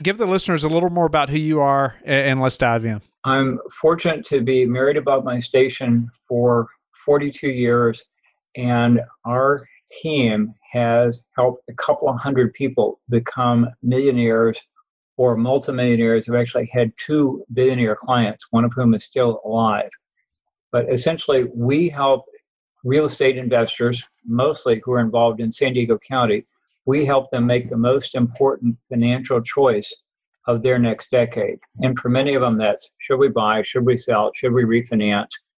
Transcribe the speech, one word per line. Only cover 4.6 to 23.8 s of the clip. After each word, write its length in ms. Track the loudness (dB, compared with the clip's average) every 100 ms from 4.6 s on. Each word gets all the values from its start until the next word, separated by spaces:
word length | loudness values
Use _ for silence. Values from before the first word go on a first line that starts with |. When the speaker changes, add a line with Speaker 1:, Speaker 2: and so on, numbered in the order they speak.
| 2
Speaker 2:
married 300 | 2 2 0
above 300 | 0 0 0
my 160 | -6
station 680 | 0 2 2 0 0 0 0 _ -6
for 440 | 0 2 2 0 _ _ _
forty-two 460 | 0 2 0 -4 -6
years, 560 | -2 0 2 0 -2 _ _ _ _ _ -6
and 460 | -2 0 4 2 0 _ -4
our 420 | 0 0 0 -6 _ _ -12
team 500 | -6 -2 0 0 -4 -8 _
has 520 | -2 0 2 2 -2 _ -2
helped 280 | -2 -2 -16
a 40 |
couple 360 | -8 -2 -2 -2
of 100 | -4
hundred 320 | -2 0 0
people 460 | -2 -4 0 -2 -4 -2
become 640 | -2 -2 -2 0 2 0 -2
millionaires 760 | -2 2 2 2 2 2 2 -2 _ _ _ _ _ 0
or 220 | 0 2
multimillionaires. 880 | 0 0 -2 -2 0 2 2 0 0
I've 80 | -2
actually 320 | -2 -4 -2
had 180 | 0 -2 -4 -2
two 400 | 0 0 -2 -6
billionaire 420 | 0 0 2 0 -2
clients, 520 | 0 0 0 -4 -2
one 160 | 0 0
of 80 |
whom 220 | 2 2 0
is 100 | -2
still 360 | 0 0 -2 -4
alive. 440 | -2 0 0 -4 -12 _ _ _ _ _ _ -4
But 200 | -2 0
essentially, 540 | 0 -2 -4 0 0 0
we 340 | -2 0 0 0
help 380 | 0 0 0 -2 -20 _ _ _ _
real 220 | 0 0 0
estate 320 | 0 0 0
investors, 640 | 0 0 0 -2